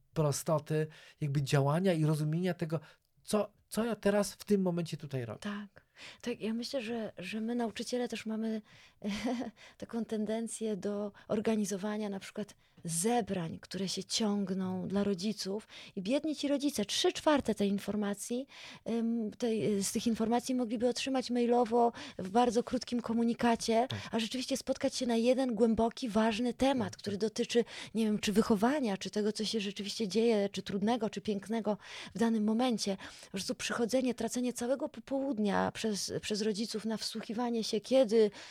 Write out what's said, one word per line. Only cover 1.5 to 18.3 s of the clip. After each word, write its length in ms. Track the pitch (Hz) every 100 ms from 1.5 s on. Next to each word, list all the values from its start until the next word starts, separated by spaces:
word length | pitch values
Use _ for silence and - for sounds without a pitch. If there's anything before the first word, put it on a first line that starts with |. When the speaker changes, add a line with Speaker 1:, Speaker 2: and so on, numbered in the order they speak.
| 147 139 156 190
Speaker 1:
i 120 | 165
rozumienia 500 | 151 151 151 160 185
tego, 260 | 175 160 160 - - _ _
co, 300 | - 214 - _ -
co 160 | -
ja 120 | 233 220
teraz 360 | 202 208 202
w 120 | -
tym 180 | - 202
momencie 340 | 185 170 165 156
tutaj 280 | 151 135
robię. 160 | 117 104
Speaker 2:
Tak. 480 | 208 208 208 - _ - - -
Tak, 200 | 240 240
ja 140 | 220
myślę, 280 | 226 240 277
że, 300 | 220 233 214 -
że 220 | 180 214
my 140 | 220
nauczyciele 540 | 240 233 202 226 247 240
też 180 | 220 220
mamy 360 | 220 226 220 - - - -
<laughs> 100 | 208 208 226 247 226 - - -
taką 260 | - 233
tendencję 720 | 214 220 214 220 226 - 220 202
do 360 | 208 202 208 - -
organizowania 800 | 220 226 214 208 202 208 214 208
na 120 | 196
przykład 340 | - - 202 - _ _
zebrań, 720 | 170 165 220 240 214 190 165 180
które 280 | - 180 190
się 160 | 190
ciągną 840 | 185 - 214 202 190 190 190 185 180
dla 160 | 196
rodziców 640 | 202 185 208 - 190 208 - - - -
i 60 |
biedni 340 | 185 285 311 285
ci 120 | 285
rodzice, 360 | 285 285 -
trzy 280 | 202 - 359
czwarte 420 | - 320 285 -
tej 140 | 208 202
informacji, 760 | 202 - 208 202 202 -